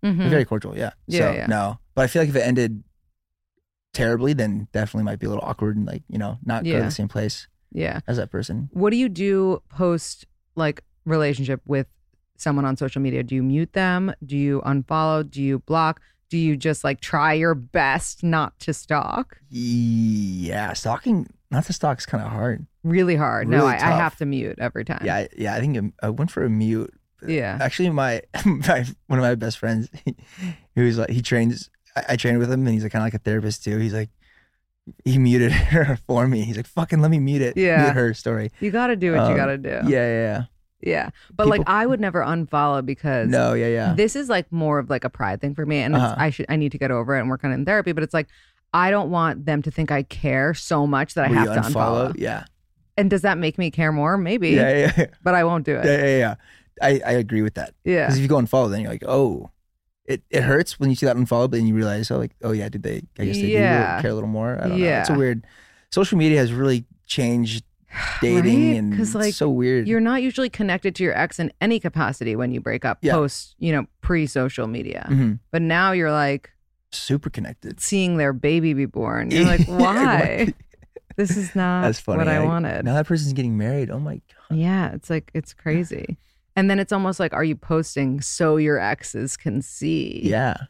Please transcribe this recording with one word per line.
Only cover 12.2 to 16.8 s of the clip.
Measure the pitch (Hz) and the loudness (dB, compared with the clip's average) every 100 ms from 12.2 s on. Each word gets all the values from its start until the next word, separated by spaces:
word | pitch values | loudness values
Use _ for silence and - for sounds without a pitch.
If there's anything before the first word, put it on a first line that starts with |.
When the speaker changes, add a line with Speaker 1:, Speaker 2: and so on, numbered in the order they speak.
| _ _ | _ _
Speaker 1:
someone | 160 143 139 | -2 0 0
on | 131 | -2
social | 135 135 | -4 -2
media? | 135 127 | -2 -2
Do | 123 131 | -2 -2
you | |
mute | 131 143 170 | 0 0 0
them? | 196 185 180 190 - 135 | 0 0 0 -2 -4 -6
Do | 143 | -2
you | 143 139 - | 0 0 0
unfollow? | 139 127 156 156 156 147 | -2 0 0 0 0 -2
Do | 139 | -4
you | 139 135 | -2 -2
block? | - 160 160 165 _ _ _ | -2 0 0 -2 _ _ _
Do | 170 | 0
you | 160 147 | 0 0
just, | 160 147 | 0 -2